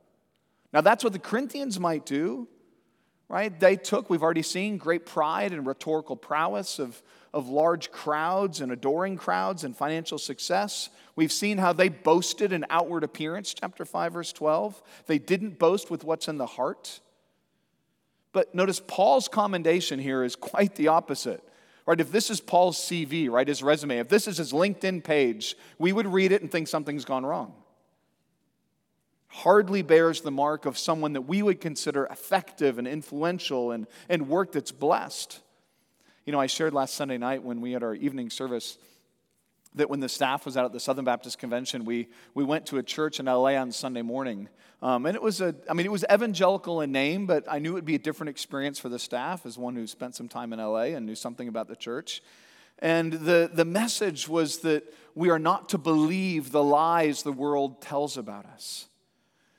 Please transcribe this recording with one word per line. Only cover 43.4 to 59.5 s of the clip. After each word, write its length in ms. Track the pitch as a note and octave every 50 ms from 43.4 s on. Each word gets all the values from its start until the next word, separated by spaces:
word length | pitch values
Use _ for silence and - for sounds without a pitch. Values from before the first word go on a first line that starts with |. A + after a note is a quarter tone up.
| C3 C3+
A 80 | C#3
on 160 | C3+ C3 B2
Sunday 300 | A2+ - - C3 B2+ A#2+
morning. 460 | A#2 A#2 A#2+ C3+ C3+ B2 G#2+ G2 G2+ - _ _ _ _ _ _
Um, 240 | - C3 B2+ A#2+ B2+
and 80 | D#3+ G3
it 80 | A3+
was 180 | A3 A3 F#3 F3
a, 140 | F#3 F3 D#3 - - -
I 40 |
mean, 140 | D#3+ F3 F3
it 60 | G3+
was 120 | G#3 F#3 F3+ -
evangelical 720 | G3+ G#3 A#3+ A3+ G3 E3 F#3+ F3+ G3 F#3+ - F3 E3+ D#3+
in 100 | D3+ C#3
name, 340 | C3+ C3+ C#3 D3 E3+ G3 G3+
but 180 | F#3 E3+ D3 - -
I 100 | D#3 D3
knew 140 | D3+ E3
it 20 | F#3
would 100 | F#3 D#3+
be 100 | D3+ E3
a 60 | -
different 300 | - D#3 D3 - D#3+ D3+
experience 480 | C3+ - - - C#3 C#3 C#3 D3 C#3 -
for 100 | - B2+
the 100 | B2 A#2+
staff 480 | - - B2 B2 B2+ D#3+ F#3 E3+ -
as 100 | B2 A2
one 200 | A#2+ B2 B2 B2
who 100 | A#2+ A2+
spent 280 | G#2+ - - C3 B2 B2
some 140 | - A#2+ A#2
time 240 | - B2+ A#2+ A#2
in 80 | A2+ A2
L 160 | A2 G#2+ A2
A 160 | A2+ A#2 C#3+
and 140 | E3 C3+ A2+
knew 80 | G#2+ A2
something 340 | - - B2 A#2+ - B2 A#2+
about 200 | A2 A2+ A2 -
the 80 | A#2
church. 460 | - - A#2 A#2 D3 - - - - - _ - - - - - - _ _ _ -
And 320 | C#3+ D#3+ E3 E3 E3 E3
the, 380 | D#3+ E3 D#3 E3+ F3 E3+ E3+ E3
the 120 | E3 E3 E3
message 640 | E3 E3+ G#3 A3+ A#3 - - G#3+ F#3+ D3+ C3 - D3
was 300 | D#3+ E3+ D#3+ C#3+ - -
that 340 | - D#3+ D3+ D3+ - - - - - - -
we 160 | D#3 E3+ F3
are 80 | E3 D#3+
not 320 | D#3+ D#3+ D#3 - - -
to 80 | - E3
believe 720 | C3+ E3 D#3+ D#3 D3+ D#3 F#3 F#3+ F#3+ F#3 F3 D#3 C3+ B2
the 140 | C3+ D3 D3
lies 580 | C#3+ D3 D3 D#3+ E3 E3+ E3+ D#3+ D3+ C#3 -
the 100 | - D3
world 480 | C3+ B2+ C#3+ D3 D3 C#3+ C#3 C3+ B2 -
tells 360 | - - C#3+ C#3+ D3 C#3+ C3
about 300 | C3+ A2 G#2 G2+ G2+ G2
us. 400 | G2 - - - - - - - - _ _ _ _ _ _ _ _ _ _ _ _